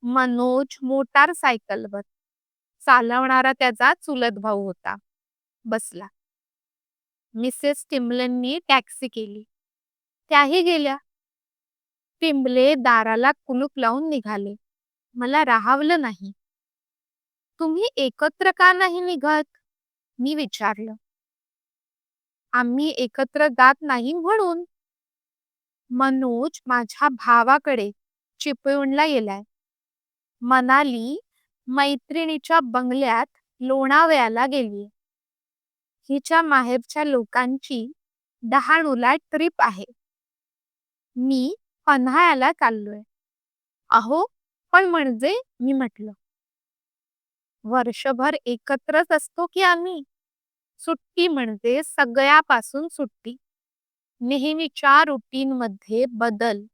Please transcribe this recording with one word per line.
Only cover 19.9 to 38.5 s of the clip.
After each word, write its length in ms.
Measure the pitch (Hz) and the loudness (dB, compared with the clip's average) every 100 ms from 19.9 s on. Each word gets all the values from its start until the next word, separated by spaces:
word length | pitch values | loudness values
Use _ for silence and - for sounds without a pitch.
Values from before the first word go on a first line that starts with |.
| _ _ _ | _ _ _
मी 160 | 254 302 | -4 -2
विचारलं. 600 | 269 - 214 208 220 220 _ _ _ _ _ _ _ _ _ _ _ _ _ _ _ | -6 -4 -4 -4 -10 -16 _ _ _ _ _ _ _ _ _ _ _ _ _ _ _
"आम्ही 340 | 247 240 247 302 - | -2 -2 0 -2 -2
एकत्र 500 | 240 - 269 294 302 | -6 -4 -6 0 0
जात 320 | 240 254 269 | 6 4 4
नाही 320 | 302 254 240 | 0 -2 -2
म्हणून." 500 | 339 330 440 381 339 349 _ _ _ _ _ _ _ _ _ _ _ _ | -4 0 0 0 -2 -8 _ _ _ _ _ _ _ _ _ _ _ _
"मनोज 680 | 247 269 262 262 233 285 - - | -2 0 0 -2 -2 -4 -8 -4
माझ्या 440 | 247 226 - 294 | -2 -2 -2 -2
भावाकडे 800 | 254 - 240 233 285 294 262 202 208 _ _ _ _ | 0 2 4 6 2 2 -4 -4 -8 _ _ _ _
चिपळूणला 640 | 294 277 277 285 277 269 311 | -8 -4 -2 0 0 2 2
गेलाय. 360 | 277 214 196 208 _ _ _ _ _ _ _ _ _ | 2 -2 -8 -14 _ _ _ _ _ _ _ _ _
मनाली 760 | 240 254 247 269 294 240 226 311 _ _ _ _ - | 0 2 4 4 2 -2 -6 -10 _ _ _ _ -8
मैत्रिणीच्या 920 | 262 277 285 _ 311 320 311 - 330 | -2 0 -2 _ -6 -4 -6 0 0
बंगल्यात 600 | 262 240 254 254 269 226 269 _ _ _ | 2 -4 -2 -2 0 0 -2 _ _ _
लोणावळ्याला 840 | 254 269 269 285 330 302 233 220 254 | -4 -2 2 4 6 4 2 0 -2
गेलीये. 420 | 277 233 202 202 _ _ _ _ _ _ _ _ _ _ _ _ | -2 -4 -6 -14 _ _ _ _ _ _ _ _ _ _ _ _
हिच्या 320 | 277 - 330 | -6 0 0
माहेरच्या 600 | 330 277 240 247 233 302 | 4 2 2 -2 -4 -6
लोकांची 840 | 302 269 220 240 247 269 - 247 226 311 _ _ _ _ | -2 -2 -2 -2 -2 -4 -8 -10 -10 -14 _ _ _ _
डहाणूला 720 | 233 | -2